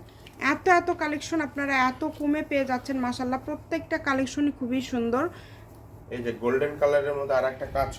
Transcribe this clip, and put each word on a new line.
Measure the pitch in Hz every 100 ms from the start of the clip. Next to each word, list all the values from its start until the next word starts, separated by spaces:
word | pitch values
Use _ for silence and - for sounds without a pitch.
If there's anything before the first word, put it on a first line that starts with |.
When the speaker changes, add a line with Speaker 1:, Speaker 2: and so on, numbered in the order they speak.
| - - - -
Speaker 1:
এত | 262 302 381
এত | 349 359
কালেকশন | 339 302 302 - 330
আপনারা | 285 285 277 269 254
এত | 254 311 302
কমে | 294 302
পেয়ে | 302 277
যাচ্ছেন, | 262 254 - 262
মাশাআল্লাহ, | 247 247 247 262
প্রত্যেকটা | 285 294 - 330 320 320
কালেকশনই | 302 269 262 294 294 269
খুবই | 240 262
সুন্দর। | 254 247 233 247 349 - - - - - - - -
Speaker 2:
এই | 123
যে | 117
গোল্ডেন | 110 120 135 147 147
কালারের | 143 143 143
মধ্যে | 143 139
আরেকটা | 131 131 127 135
কাজ | 139 131